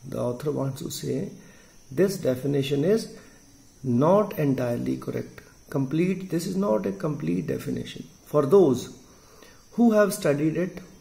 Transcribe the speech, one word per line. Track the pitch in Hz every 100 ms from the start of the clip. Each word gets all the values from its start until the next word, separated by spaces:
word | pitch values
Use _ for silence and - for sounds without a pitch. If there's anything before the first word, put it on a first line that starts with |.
| -
The | 120
author | 120 123 151
wants | 135 135 135
to | -
say | - 143 131 190 - - - - - -
this | 131 196 196
definition | - 127 139 143 135 139
is | 160 226 - - - - _ - - _ 131
not | 120 151 196 202 -
entirely | 147 127 123 120 127 127
correct, | - 123 - - - - -
complete. | 143 135 156 180 180 -
This | 165 170
is | 185
not | 202 214 101
a |
complete | 196 160 143 78 90 -
definition. | 67 143 127 117 - - - -
For | 147 139
those | 196 165 127 - - - - - - - - _
who | - 233
have | 214 208
studied | - 156 143 156 156
it | 185 - - -